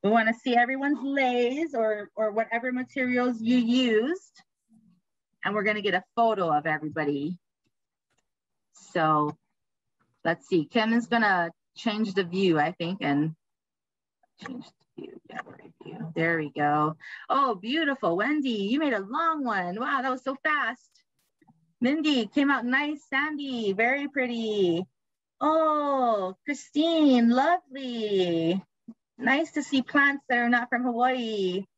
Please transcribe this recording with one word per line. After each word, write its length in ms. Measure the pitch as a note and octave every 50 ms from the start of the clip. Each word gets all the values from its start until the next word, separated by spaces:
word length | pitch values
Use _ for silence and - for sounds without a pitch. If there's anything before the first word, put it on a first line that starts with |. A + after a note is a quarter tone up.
| -
We 60 | G3+
wanna 240 | G#3+ A#3 A3+ A3 A3+
see 220 | - - B3+ A#3+
everyone's 440 | A#3+ A#3+ A#3+ C4+ C4+ C#4 C#4+ D4 A#3
leis 720 | B3 C#4 C#4 C#4 C4+ B3+ B3 B3 A#3+ A#3+ B3+ C#4+ E4 D#4+ C#4
or, 360 | A#3 A3+ A3 G#3+ G#3 G#3 F3+ _
or 160 | - A3 A3
whatever 420 | G3+ A3 A3+ G#3+ A3+ A#3 A#3 B3+ B3
materials 680 | B3+ B3+ B3 - C#4 C4 B3 B3 B3 B3 B3+ B3 A3
you 160 | A3 A3+ B3 B3+
used. 840 | A#3+ A3+ A#3+ C4 C4 A#3+ A3 G#3+ A3+ C4+ F4 F#4+ - _ _ - _ _ _ _ _ _ _ - _ _ _ _ _ _ _ _ _ _ _ _ -
And 120 | F#3 G3+
we're 80 | G#3+ G3
gonna 180 | G#3+ G#3+ G#3
get 120 | G3 G3+ F3+
a 100 | F#3 - _ _
photo 360 | - A#3 A3+ A3 G3 F#3 E3
of 140 | D3+ D3 D3+
everybody. 760 | D#3+ D#3 D3+ D3+ D#3 - D#3+ D3+ C#3+ D3 C#3 C#3+ D#3 F#3 F3 _ _ _ _ _ _ _ _ _ _ _ _ _ _ _ _ _ _ _ _ _ _ _ _ _ _ _
So 640 | - - - - F3+ D#3+ D#3 D#3 D3+ D3 D3+ D3+ _ _ _ _ _ _ _ _ _ _ _ _ _ _ _ _ _ _
let's 200 | E3 E3+ E3+ _ -
see, 180 | F#3+ F3 D3+
Kim 260 | - - A#3+ A3 A3+
is 160 | A3+ A#3+ A3+ -
gonna 440 | A#3+ A#3 A3+ G#3 G3 F#3 E3+ E3 - _ _ _ _ -
change 360 | - A#3 G#3 G#3 A3 G#3 F#3
the 120 | F#3+ F#3+
view, 340 | E3+ E3+ F#3+ G3 F#3 E3 D#3
I 140 | D3 D#3+ F3+
think, 260 | _ E3+ E3 F#3+ -
and 320 | - D3 C#3+ C#3+ D3+ D#3+ D#3+ _ _ _ _ _ _ _ _ _ _ _ _ _ _ _ _ _ _ _ _ _ -
change 200 | - B3+ B3 -
the 360 | - _ _ _ _ _ -
view, 200 | - - - - _ _
gallery 440 | - - - - - - - - - _ -
view. 280 | D#3 E3 F3 - D#3+ D#3+
There 220 | E3 E3 E3 E3+ E3
we 140 | D#3 D3
go. 460 | - C#3+ D3 D3 D3 D3+ D3+ D#3 D#3+ - - - - - - -
Oh, 260 | - C4+ D4 C4+ A3+
beautiful, 600 | F3+ F#3 A3 C4 D#4+ E4 C#4+ C#4 B3+ - F3+ E3+ F3+
Wendy, 320 | G#3 C4 D4+ D#4 C4+ C4+
you 300 | A#3 G#3 G3 G3+ A#3+ C#4+
made 140 | D#4+ C#4+ B3
a 60 | G#3
long 460 | G3 G3 A#3+ D4+ E4 E4 D#4+ D4+ C#4
one. 340 | A#3+ G#3+ G3 F3+ F3 F3+ G#3+
Wow, 220 | B3 D4 C#4+ C4+
that 100 | B3+ C4+
was 120 | C4 C4 -
so 120 | C4+ C4+ C4 _
fast. 460 | D#4 D4+ G3 - A3+ B3+ - _ _ _ _ _ _ _ _ _ _ _ _ _ _ - _ _ _ _ _
Mindy 480 | - B3 C#4+ D#4+ D4 D4+ D4 B3+ A3 G3+
came 240 | _ D4 C#4+ C#4+
out 140 | C#4 B3+ A3+
nice. 340 | A#3+ B3+ C4+ D4 D4 D4+ D4 - _
Sandy, 640 | - C4+ C#4+ D4+ D#4 C#4+ C#4+ C#4 B3+ A#3+ A3+ G3+
very 380 | F#3+ F#3+ A3+ A#3+ C4 C#4+ C#4+ C#4
pretty. 760 | - C#4+ B3+ B3 A#3+ A#3 A3+ A3 G#3+ G#3 G3 F3 E3 E3+ F#3+ _ _ _ _ _ _ _ _ _ _ _
Oh, 960 | C#4 D4+ D#4 D#4+ D#4+ D#4 D4+ D4+ D4 C#4+ C#4 C4+ B3+ A#3+ A3+ G#3 F#3+ F#3 G3 _ _
Christine, 840 | - D4 B3 - - _ C#4+ D#4 E4 E4 D#4+ D#4 C#4+ C4 B3 A#3 A#3
lovely. 1300 | A#3+ B3+ C4+ D#4+ F4 F4+ _ _ C4 C#4 C4+ B3+ A#3+ A#3 A3 G#3+ G3+ F#3+ F#3 F3 E3+ E3 E3 E3 F3+ G3 - _ _ _ _ - A3+ _ _ _ _ -
Nice 340 | A#3+ A3+ C4 C#4+ E4 D4+
to 120 | - D4+ C#4
see 180 | - - C4+
plants 420 | B3 - - D4 C#4+ C#4+ C#4 C#4 _ _
that 100 | B3+ A#3+
are 120 | A#3+ A#3+
not 200 | A#3+ A#3+ A#3 A#3+
from 140 | - A#3+ B3
Hawaii. 840 | B3+ A#3+ A#3 A#3+ B3+ B3+ B3+ A#3+ A3+ A3 G#3 G3 F#3 F3+ F#3+ G3 _ _